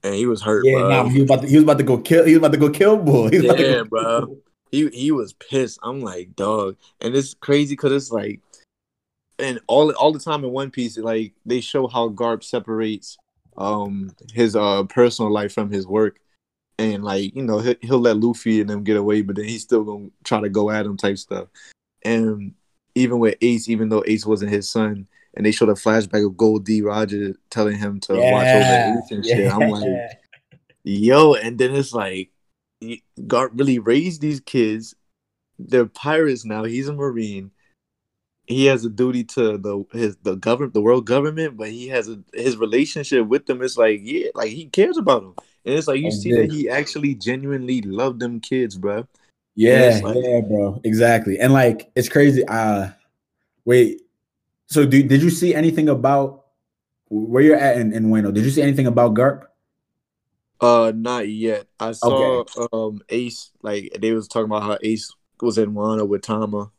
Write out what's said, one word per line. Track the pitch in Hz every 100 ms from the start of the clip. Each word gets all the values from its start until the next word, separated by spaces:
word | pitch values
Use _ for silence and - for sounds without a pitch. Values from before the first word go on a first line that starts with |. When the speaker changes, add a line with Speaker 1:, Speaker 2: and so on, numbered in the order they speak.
Speaker 1:
And | 98 98
he | 123
was | 113
hurt, | 107 107
Speaker 2:
Yeah, | 131 131
Speaker 1:
bro. | 131
Speaker 2:
nah, | 135 123
he | 131
was | 135
about | 131
to, | 139
he | 143
was |
about | 156 143
to |
go | 127 127
kill, | - 165
he | 165
was | 160
about | 156
to | 147
go | 147
kill | 147 202 214
Bull. | 165 135 113
<laughs> |
He | 180
was | 127
about | 107
to | 135
Speaker 1:
Yeah, | 127
Speaker 2:
go | 110
Speaker 1:
bro. | 113 113 117 117 135 _ _ _
He, | 139 151
he | 117 139
was | 147 104
pissed. | - - 135 123 -
I'm | 113 131
like, | 117 90 90 -
"Dog." | 98 107 98 95 _ _
And | 113 131
it's | 135
crazy | - - 143 147 139
'cause | 143
it's | 139 135
like, | 113 104 104 _ _ _ _ _ _ _ _ _ _
and | 135 120 -
all, | 123 151
all | - 147
the | 151
time | 165 151 135
in |
One | 127 135
Piece, | 131 120 110
like, | 113 113 107 _ -
they | 123
show | 117 147 127
how | 120 117
Garp | 101 120 113 -
separates, | 123 104 110 110 107 - - _ _ _ -
um, | 98 104 101 98 95 - -
his, | 110 117 104
uh, | 104 98
personal | 98 - 120 - 110
life | 104 104
from | - 104
his | 101 92
work. | 101 107 - _ _ _ _ _ -
And, | 110 101
like, | 104 98 104 131
you |
know, | 131 107
he'll, | 120 120
he'll | 117 131
let | 120 107
Luffy | 117 113 - 110
and | 101
them | 104 101
get | 104
away, | 101 107
but | 98 101
then | 104
he's | 117
still | - 117
gonna | 107 104 101 _
try | - 113
to | 104
go | 101 104
at | 107 104
him | 98
type | 101 98
stuff. | - 95 92 _ - _ _ _
And | - 113 113 104 98 - _ _ _ -
even | 127 120
with | 113 101
Ace, | 120 117 110
even | 113 110
though | 110 104
Ace | 107 110
wasn't | 107 104
his | 104 98
son, | 117 107 104 98 _ _ -
and | 107
they |
showed | 107 113
a |
flashback | 101 - 110 98 104 104
of | 92
Gold | 110 107 98
D | 107
Roger | 104 104 107 101 101 95 _
telling | 113 107 104
him | 104 101
to | -
watch | - 123 127 127
over | 127
Speaker 2:
Yeah, | 131 123 113 117
Speaker 1:
Ace | -
and | 107 107
shit. | 117 98
I'm | 101 110
like, | 104 104
Speaker 2:
yeah. | 90 85 - _ - _ _ _ _
Speaker 1:
"Yo," | - 101 107 135 156 127
and | 110 117
then | 127 139
it's | 135
like, | 120 98 95 92 _ _ _ _ _
y-, | 113 117 _ -
Garp | 110 120 127
really | 113 139 127
raised | 107 127 175 165
these | 151 143
kids. | - 135 113 110 113 - _ _ _ _ _ _
They're | - 127 117
pirates | - 143 156 156 127 110
now. | 107
He's | 113 120 135
a |
Marine. | 147 139 117 110 101 98 _ _ _ _ _ _ _ _ _ _
He | 123 135
has | 131
a | 113
duty | 104 127 123
to | 117 - 113 104
the, | 101 101 98
his, | 113 110 98
the | 107 95
govern-, | 104 123 139
the | 107
world | 107 127 113
government, | 127 147 156 160 117
but | 107
he | 117 123
has | 131 107
a, | 107 92
his | - 123 113
relationship | 110 117 143 - 139 131 110
with | 123 -
them | 127
is | 127 120
like, | 113 104
yeah, | 101 139 -
like, | - 110
he | 110 151
cares | - 220 339
about | 190 123
them. | 95 90 _ _ -
And | 143
it's | 151
like, | 135
you | 156
Speaker 2:
Oh, |
Speaker 1:
see | 214 104
that | 120 -
Speaker 2:
yeah. | 151
Speaker 1:
he | 143
actually | 143 143 - 147
genuinely | 127 101 127 139 139 127 127
loved | 104 95 131 120
them | 120 120
kids, | - 131 120 95
bro. | 98 104
And | 120 _ _ _ _ -
Speaker 2:
Yeah, | 113 131 127
Speaker 1:
it's | 110
like | 101 117
Speaker 2:
yeah, | 123 120
bro. | 107 104 101 98
Exactly. | 113 110 117 113 110 95
And, | 127
like, | 135 123 110 - -
it's | 120
crazy. | - 143 131 123
Uh, | 113 110 104 95 - _ _ _ _ _ _ -
wait, | 123 113 - _ _ _ _ _ _ _
so | 151
do, | 143 135
did | 135 135
you | 170
see | 170 175
anything | 151 160 160 151
about | 131 131 139 139 139 _ _ _ _ _ _ _
where | 107 110 123
you're | 151 147
at | 139 120
in, | 113
in | 110 110
Wayno? | 110 101
Did | 101 120
you |
see | 139
anything | 143 139 127
about | 117 120
Garp? | 107 131 139 - _ _ _ _ _ _ _ _ _ _ _
Speaker 1:
Uh, | 120 120 113 110
not | 113 123 104
yet. | 107 113 104 104 _
I | 113
saw, | 113 120 135 131 127
Speaker 2:
Okay. | 117 - 117
Speaker 1:
um, | 113 110 107 _
Ace, | 117 123 - - _
like, | 107 104 98 -
they | 110
was | 113 107
talking | 117 107
about | 107
how | 104 104
Ace | 110 110 - - _ _
was | 120 104
in | 107
Wano | 104 104 110 104
with | 101
Tama. | - 110 107 104 104